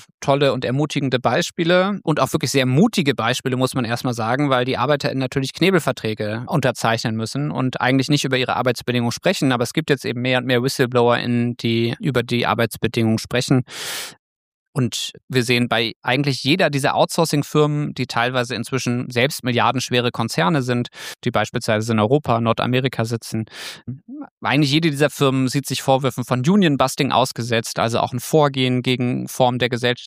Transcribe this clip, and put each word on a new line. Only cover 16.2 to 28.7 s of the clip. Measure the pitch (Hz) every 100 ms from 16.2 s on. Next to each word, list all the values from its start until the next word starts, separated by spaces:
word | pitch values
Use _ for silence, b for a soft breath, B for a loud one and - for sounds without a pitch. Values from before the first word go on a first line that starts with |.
| 139 127
jeder | 135 180 160
dieser | 143 139 107
Outsourcing-Firmen, | 160 - 160 147 - 156 151 147 143
die | - 127
teilweise | 120 123 127 120
inzwischen | 110 117 131 127 123 123
selbst | 120 135 -
milliardenschwere | 123 117 110 123 - 123 120
Konzerne | - 113 - 175 151
sind, | 127 123 123 B B B
die | 131
beispielsweise | 110 107 123 - 107 113
in | 110
Europa, | 107 147 139 117
Nordamerika | 117 107 117 127 131 - 113
sitzen, | 117 - 110 110 B B B B 135 - 294 - _
eigentlich | 107 135 143
jede | 151 165
dieser | 139 147
Firmen | - 139 131 127
sieht | 143
sich | - 135
Vorwürfen | - 131 139 -
von | 120 123 127
Union-Busting | 202 175 139 131 - 139
ausgesetzt, | 98 127 - 117 113 - -
also | 113 113
auch | 101
ein | 123
Vorgehen | - 156 143 135 127